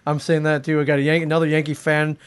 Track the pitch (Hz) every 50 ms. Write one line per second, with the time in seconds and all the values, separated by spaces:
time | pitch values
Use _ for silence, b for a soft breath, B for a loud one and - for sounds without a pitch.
0 | B 147 151 139 - - 165 156 151 156 151 143 135 156 156 151 143 143 147 143
1 | 139 151 160 170 165 151 160 165 165 151 156 156 147 156 143 - - 160 151 151
2 | 151 156 147 B B